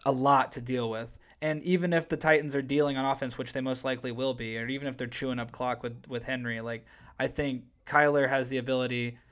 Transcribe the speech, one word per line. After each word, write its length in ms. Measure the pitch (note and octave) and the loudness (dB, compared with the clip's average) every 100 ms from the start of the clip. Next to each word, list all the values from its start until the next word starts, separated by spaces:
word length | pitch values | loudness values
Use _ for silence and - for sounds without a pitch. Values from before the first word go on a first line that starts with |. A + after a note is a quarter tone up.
a 80 | C3+ | -2
lot 400 | C3 C3+ C#3 B2+ | 2 4 6 4
to 80 | - | -4
deal 300 | A#2+ B2+ A#2 | -4 -4 -2
with. 260 | A2 A2+ - - _ | -4 -8 -14 -20 _
And 220 | D#3 D3+ | -4 -2
even 280 | F3 F3+ F3 | 2 2 4
if 160 | E3+ E3 | 0 0
the 80 | D3+ | 0
Titans 380 | D#3 D#3 D3+ | 4 4 4
are 80 | C#3 | -2
dealing 340 | C3+ C#3+ D3 C3+ | 0 2 2 2
on 80 | |
offense, 340 | C3+ C3+ C3 A#2 | 0 0 -2 -6
which 140 | B2+ | -6
they 80 | C#3 | -4
most 240 | C3 C3 | -2 -2
likely 280 | C3+ B2+ B2+ | -2 -4 -4
will 220 | A#2 C3+ | -2 -2
be, 220 | A#2+ A2+ A2+ | -2 -4 -4
or 80 | A#2 | -4
even 180 | C3+ C#3 | -4 -4
if 80 | B2+ | -6
they're 100 | B2 | -8
chewing 300 | - C3+ B2 | -4 -4 -4
up 100 | A#2 | -6
clock 300 | - B2+ A#2 | -4 -4 -2
with, 240 | A#2+ A#2 - | -6 -10 -8
with 160 | B2 | -8
Henry, 360 | A#2 C3 A#2+ A2+ | -4 -4 -4 -6
like, 240 | A2+ A#2 - - - - | -6 -8 -12 -20 -16 -4
I 80 | C3+ | -4
think 360 | - C#3+ C3 - _ - | -2 -2 -4 -8 _ 2
Kyler 420 | D3 D3 D3 C3+ | 6 6 6 4
has 200 | C3+ B2 | 2 0
the 100 | C3 | -2
ability 600 | A#2+ C3 B2+ B2 A#2+ A#2+ _ | 0 0 0 -2 -4 -6 _